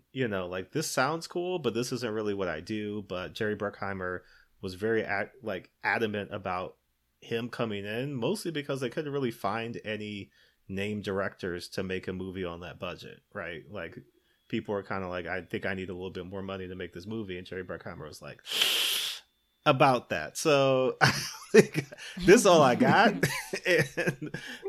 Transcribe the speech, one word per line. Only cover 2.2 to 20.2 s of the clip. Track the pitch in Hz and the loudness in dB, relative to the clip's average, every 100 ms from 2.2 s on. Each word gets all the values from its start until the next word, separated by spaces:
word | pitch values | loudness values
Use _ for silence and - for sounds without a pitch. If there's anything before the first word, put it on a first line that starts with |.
| 107 | -2
what | 98 92 | -2 -2
I | 80 | -4
do." | 90 107 104 104 95 | -6 -6 -4 -6 -6
But | 92 85 | -6 -6
Jerry | - 107 101 | -4 -2 -2
Bruckheimer | 101 - 98 95 90 90 - - _ _ | -4 -4 -6 -4 -4 -6 -10 -20 _ _
was | 98 92 | -12 -4
very | 107 113 | 0 2
ad-, | - 98 104 - | 2 -2 -4 -8
like, | 110 92 - _ | -8 -8 -10 _
adamant | 107 110 110 104 98 | 0 2 0 -2 -6
about | 98 95 90 90 - _ _ _ _ | -6 -4 -4 -6 -12 _ _ _ _
him | - 117 120 | -6 -6 -4
coming | - 117 101 101 | -4 -4 -4 -6
in, | 113 143 | -4 -4
mostly | 135 123 214 180 | -2 -2 -2 -4
because | 151 139 135 | -6 -4 -4
they | 123 | -4
couldn't | 170 151 | -4 -4
really | 139 127 | -2 -2
find | - 98 113 117 113 104 | -2 -4 -2 -6 -8 -6
any | 107 104 101 98 _ _ _ - | -6 -6 -8 -12 _ _ _ -8
name | 95 104 107 | -4 -2 -4
directors | 101 98 98 - 95 87 - | -2 -2 -2 -4 -6 -6 -6
to | - | -6
make | 92 92 95 | -4 -4 -4
a | |
movie | 92 95 92 87 | -6 -6 -6 -6
on | 85 | -6
that | 87 - | -12 -10
budget, | 92 80 69 - _ | -8 -8 -14 -20 _
right? | 104 85 82 - | -10 -8 -10 -10
Like, | 101 85 - - _ _ _ - | -10 -10 -12 -20 _ _ _ -6
people | 113 - | -4 -2
were | 101 | -4
kinda | - 98 92 | -4 -6 -4
like, | 90 82 | -6 -4
"I | 92 | -6
think | 85 104 95 | -6 -4 -4
I | |
need | 95 92 | -4 -6
a | |
little | 90 92 | -8 -8
bit | 92 90 | -8 -8
more | 98 | -8
money | 95 98 92 | -6 -6 -8
to | 92 | -8
make | 87 | -10
this | 87 98 | -10 -8
movie," | 113 98 90 | -8 -6 -8
and | 92 | -8
Jerry | 92 | -10
Bruckheimer | 90 82 101 85 76 | -8 -10 -10 -12 -14
was | 73 | -14
like, | 73 - - - - - - - - - - _ _ _ 151 | -16 -14 -4 0 2 2 0 -2 -4 -8 -14 _ _ _ 2
"About | 135 143 120 - | 6 6 4 0
that." | 87 | -4